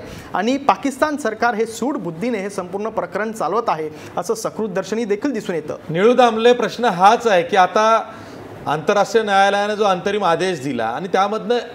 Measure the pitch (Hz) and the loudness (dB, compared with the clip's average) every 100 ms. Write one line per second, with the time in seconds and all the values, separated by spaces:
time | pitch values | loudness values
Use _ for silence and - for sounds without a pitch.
0 | - - - 180 214 277 277 185 277 247 | -4 -14 -6 -2 0 2 2 2 0 0
1 | 302 294 233 214 240 214 226 - 240 277 | -2 0 -4 0 0 0 -2 -4 -4 -4
2 | 170 165 233 214 196 - 180 202 220 220 | -6 -6 -4 -4 -6 -8 -8 -6 -6 -4
3 | 175 190 220 214 151 208 233 160 156 151 | -4 -4 -4 -4 -2 0 0 -2 -4 -10
4 | - - 175 214 165 175 214 180 185 220 | -10 -6 -4 -4 -4 -4 -4 -4 -4 -2
5 | 226 202 294 220 - 170 147 143 - 160 | -2 -2 -2 -4 -4 -6 -6 -8 -4 2
6 | 220 247 240 220 233 247 208 - 233 175 | 4 6 4 4 4 4 0 -2 -2 4
7 | 196 240 233 185 170 202 180 214 220 226 | 6 6 4 2 4 4 4 4 4 2
8 | - - - - - - - 156 160 208 | 0 -12 -18 -18 -16 -10 -4 -2 2 2
9 | 190 226 214 196 196 202 208 208 208 185 | 2 2 2 4 4 4 0 0 2 2
10 | 202 208 185 165 185 170 135 120 113 127 | 0 0 2 2 0 -2 -4 -2 -2 -4
11 | 180 190 202 220 185 240 - | -2 0 2 0 -2 -2 -4